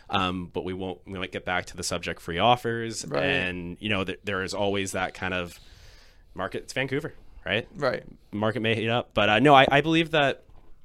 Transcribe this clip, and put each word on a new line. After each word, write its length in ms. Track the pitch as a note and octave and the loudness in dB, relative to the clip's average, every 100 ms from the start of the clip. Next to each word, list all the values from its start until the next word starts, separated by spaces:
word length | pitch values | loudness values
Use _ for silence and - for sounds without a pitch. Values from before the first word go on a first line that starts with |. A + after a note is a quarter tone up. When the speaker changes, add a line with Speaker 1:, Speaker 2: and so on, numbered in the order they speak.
| - | -6
Speaker 1:
Um, 420 | G2 F#2 F#2 F2 | -2 -2 -2 -6
but 100 | - | -6
we 100 | E2+ | -6
won't, 280 | F#2 F#2+ F2 | -6 -8 -8
we 140 | - F#2+ | -12 -10
might 140 | F#2 | -8
get 120 | G2 | -8
back 220 | F2+ F2+ F2+ | -4 -4 -4
to 100 | - | -8
the 60 | |
subject 380 | F2+ F2 F2 D#2+ | -6 -4 -4 -6
free 180 | - E2+ | -6 2
offers. 640 | A2 A#2+ A#2 A#2 A2+ G#2+ | 4 4 2 -4 -6 -8
Speaker 2:
Right. 200 | E2+ C#2+ | -6 -2
Speaker 1:
And, 520 | F#2 F2+ F2+ F2+ F2 E2+ | 0 0 -2 -4 -8 -8
you 80 | G#2+ | -4
know, 160 | G2+ | -2
th-, 160 | F#2 F2+ | -2 -6
there 220 | - F#2+ | -6 -4
is 100 | F#2 | -4
always 380 | F#2+ G2+ G2+ F#2+ | -2 -2 0 -2
that 220 | G2 F#2 | -2 -4
kind 200 | - F#2+ | -4 -4
of 240 | F2+ F2 - - - - - - - - | -4 -4 -10 -20 -20 -20 -20 -20 -20 -16
market. 300 | - F#2+ - | -8 -6 -6
It's 100 | - | -6
Vancouver, 400 | - C3 C3+ D3+ - - - | -4 -2 -4 -6 -12 -20 -12
right? 220 | - G2+ - | -4 -2 -2
Speaker 2:
Right. 300 | - C3+ - - - - | -4 -2 -2 -8 -20 -10
Speaker 1:
Market 300 | G#2 A2 A2 | -2 -2 0
may 160 | A2 A2+ | 0 0
heat 120 | A2 | 0
up. 220 | A#2 - | -2 -2
But, 140 | - G#2 | 2 4
uh, 80 | G#2+ | 6
no, 120 | C3+ | 8
I, 140 | C#3 C3+ | 8 8
I 120 | C#3 | 4
believe 320 | D3 D#3+ E3 | 4 2 2
that, 320 | D#3 C#3 - - - - - | 2 2 0 -10 -20 -20 -20